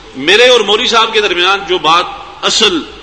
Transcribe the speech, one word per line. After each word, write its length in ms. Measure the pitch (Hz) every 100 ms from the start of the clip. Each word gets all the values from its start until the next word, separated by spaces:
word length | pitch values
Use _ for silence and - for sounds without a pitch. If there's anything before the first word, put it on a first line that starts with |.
| - 131
میرے 320 | 147 214 254
اور 120 | 240
مولوی 260 | 202 214 240
صاحب 260 | 226 220
کے 80 | 214
درمیان 380 | 202 175 180 196 180
جو 100 | 180
بات، 260 | 156 175 - - - -
اصل 380 | 196 - 214 165 - -